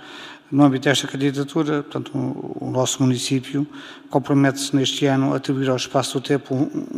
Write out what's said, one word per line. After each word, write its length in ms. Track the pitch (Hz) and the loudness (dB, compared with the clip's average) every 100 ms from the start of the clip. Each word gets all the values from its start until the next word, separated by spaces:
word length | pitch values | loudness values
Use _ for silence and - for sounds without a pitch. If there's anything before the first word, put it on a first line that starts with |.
| - - - - - | -18 -18 -18 -20 -2
No 140 | 139 | 4
âmbito 220 | 143 131 147 | 6 6 2
desta 200 | 127 143 | 2 0
candidatura, 800 | 135 139 135 139 165 151 151 | -2 -2 -2 -2 -2 0 -2
portanto, 340 | 143 143 123 135 | -4 -8 -6 -4
o, 500 | 131 - - - 127 | -4 -4 -8 -8 -4
o 40 | |
nosso 320 | 123 131 - | 0 0 2
município 640 | 131 123 - 135 123 139 147 - - - - | 2 2 0 -2 -2 -4 -4 -8 -18 -20 -2
compromete-se 640 | 147 123 143 139 135 - | -2 2 4 4 2 0
neste 320 | 139 131 - 143 | 0 0 0 2
ano 280 | 135 135 | 2 2
a 20 | 139 | 0
atribuir 340 | 143 135 135 | -2 -2 0
ao 60 | 127 | 0
Espaço 460 | - 139 127 135 | 0 -2 -2 -2
do 40 | - | -2
Tempo 300 | 143 - 131 | -2 0 -2
um, 320 | 151 - - | 0 -4 -6